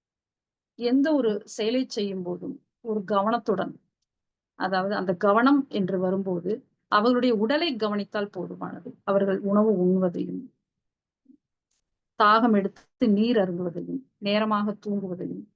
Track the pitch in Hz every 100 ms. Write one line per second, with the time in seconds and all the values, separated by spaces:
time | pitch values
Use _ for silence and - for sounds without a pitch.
0 | _ _ _ _ _ _ _ - 240 269
1 | 302 294 226 208 - - 214 254 262 226
2 | 202 190 175 175 180 185 _ _ 233 214
3 | 185 202 202 233 - - - - _ _
4 | _ _ _ _ _ - 185 190 196 202
5 | 185 175 202 214 254 285 - 214 185 190
6 | 185 196 190 180 175 233 _ _ - 208
7 | 233 247 254 220 220 302 339 226 214 208
8 | 196 214 202 185 175 180 175 - - -
9 | - 196 196 190 202 208 220 190 180 185
10 | 185 175 180 180 - _ _ _ _ _
11 | _ _ _ - _ _ _ _ _ _
12 | _ - 208 220 233 208 190 - _ -
13 | 233 202 233 226 185 175 180 170 170 175
14 | - _ 208 208 220 208 208 202 208 202
15 | 185 180 170 180 -